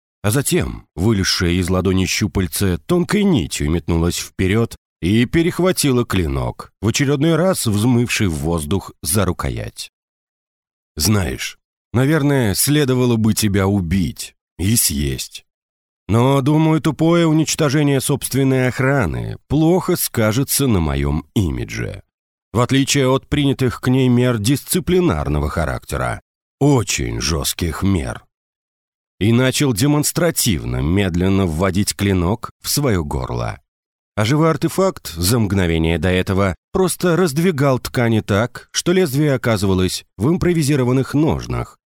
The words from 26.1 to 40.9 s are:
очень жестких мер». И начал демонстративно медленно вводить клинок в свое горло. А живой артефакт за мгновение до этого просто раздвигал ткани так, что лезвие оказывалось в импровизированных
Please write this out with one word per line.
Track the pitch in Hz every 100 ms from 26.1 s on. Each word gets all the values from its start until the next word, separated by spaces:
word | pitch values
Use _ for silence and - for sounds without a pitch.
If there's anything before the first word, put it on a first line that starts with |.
| 57 - _ _ _
очень | 139 135 104 - 60 57
жестких | - 80 67 - 87 73
мер». | 95 95 62 - - _ _ _ _ _ _ _ _ -
И | 101
начал | 117 131 - 147
демонстративно | 101 143 147 143 - 165 - - 78 58 62
медленно | 71 95 95 85 92 98 95
вводить | 78 95 92 101 -
клинок | 98 95 87 113 - -
в | -
свое | - 143 95
горло. | 73 71 60 60 57 - _ _ _ _ _ -
А | 107
живой | 147 160
артефакт | 151 165 - 190 - -
за | 78 87 123
мгновение | 104 98 87 82 82 85
до | 92
этого | 92 90 95 98 82 _
просто | 185 185 - 180 165
раздвигал | 185 139 180 143 143 127
ткани | - - 117 110
так, | - 101 120 - -
что | - -
лезвие | 185 180 135 151 127
оказывалось | 123 107 98 92 92 - - -
в | 117
импровизированных | 180 180 170 139 147 123